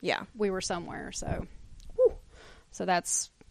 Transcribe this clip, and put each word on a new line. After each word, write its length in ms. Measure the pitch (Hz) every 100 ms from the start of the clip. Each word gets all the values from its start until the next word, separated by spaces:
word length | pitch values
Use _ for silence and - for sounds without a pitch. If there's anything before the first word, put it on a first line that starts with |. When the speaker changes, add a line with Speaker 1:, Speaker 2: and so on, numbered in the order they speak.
Speaker 1:
Yeah. 220 | - - - 220
Speaker 2:
we 140 | 202
were 100 | 185
somewhere. 520 | - 175 170 - -
So, 340 | - - - - - - - - -
whew. 180 | 508 - - - - - -
So 140 | - 185
that's, 440 | 175 - - - _ -